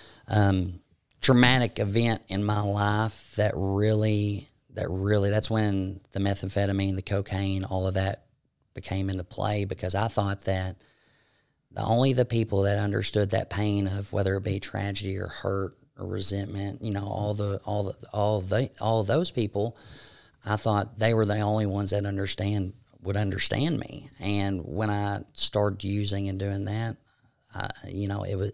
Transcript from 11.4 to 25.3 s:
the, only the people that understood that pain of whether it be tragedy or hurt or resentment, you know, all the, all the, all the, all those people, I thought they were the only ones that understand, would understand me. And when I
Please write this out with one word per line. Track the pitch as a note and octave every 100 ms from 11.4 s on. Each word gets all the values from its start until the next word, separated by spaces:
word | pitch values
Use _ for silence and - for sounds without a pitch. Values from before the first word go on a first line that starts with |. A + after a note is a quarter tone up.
| _ _ _
the, | -
only | - A#2 C3+
the | B2 A#2
people | A2+ A2 G2
that | G2 G#2
understood | G2+ G#2 G2+ G#2 G2
that | - -
pain | G2 G#2 G2+ G2
of | G2 G2
whether | G2+ F#2+ G2
it |
be | G2+ G2
tragedy | - G2+ G2+ G2 F#2+ F#2+
or | F#2+
hurt | - G2 G2 F#2 - _ -
or | F#2+
resentment, | G2 F#2+ G2 G2+ G2 G2+ -
you | A2
know, | G2+ G2+
all | - G#2
the, | G#2 G2+ F#2+ -
all | G#2 G2+
the, | - -
all | G#2 G#2 G#2
the, | F#2 G#2 C3+ -
all | G#2+ A2+
those | G2+ C#3 F3+
people, | B2 G#2 G2+ A2+ - - - - - - _ G#2
I | G#2
thought | A#2 G#2 G2 -
they | A2 A2
were | G#2
the | G#2
only | G#2 G#2+ G#2
ones | G2 F#2+
that | G2+ G2+
understand, | G2 G2 - G2+ G#2 F#2 - _ -
would | G2 G2+
understand | G2+ G2 - G#2 D#3+ D#3
me. | - - - -
And | G2 G2+ G2 F#2+
when | - E2+ G#2+
I | G#2 G2+ G2+ -